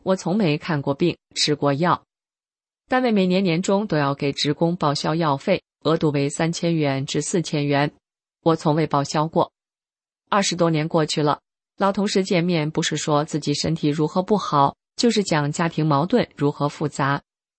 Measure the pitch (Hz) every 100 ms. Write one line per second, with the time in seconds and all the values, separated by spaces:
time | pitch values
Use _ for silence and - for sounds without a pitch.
0 | - 190 165 202 180 147 - 151 139 139
1 | 170 - _ - - 147 143 139 175 -
2 | _ _ _ _ _ _ _ _ - 254
3 | 254 208 185 185 196 165 190 196 214 156
4 | 139 139 143 139 143 147 170 180 151 143
5 | 160 165 160 139 - 175 - _ 143 160
6 | 156 143 143 - 165 165 170 165 147 135
7 | 143 151 147 185 160 151 143 139 147 -
8 | _ _ _ _ 170 160 165 151 151 143
9 | 139 156 160 175 - _ _ _ _ _
10 | _ _ - 202 196 175 170 160 160 165
11 | 151 - 151 - _ _ _ - 196 202
12 | 202 202 190 180 175 170 151 160 165 151
13 | - 147 151 151 147 143 156 160 151 151
14 | 156 185 185 208 - 147 139 - _ -
15 | 240 220 190 156 143 156 170 - 156 139
16 | - 240 - - 143 - 147 - 151 -
17 | 139 143 - _ _